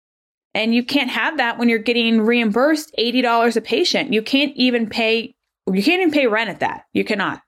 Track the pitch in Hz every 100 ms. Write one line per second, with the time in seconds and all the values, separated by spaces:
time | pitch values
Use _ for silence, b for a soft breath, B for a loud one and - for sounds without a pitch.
0 | _ _ _ _ _ 202 220 240 240 285
1 | 262 226 262 311 240 233 240 226 226 233
2 | 226 226 214 240 226 233 285 311 - -
3 | 233 254 247 233 233 226 220 254 359 196
4 | - 208 214 269 285 - 254 240 214 -
5 | 220 226 - _ _ _ - 190 262 370
6 | 349 294 254 214 220 165 107 - - -
7 | 196 208 170 -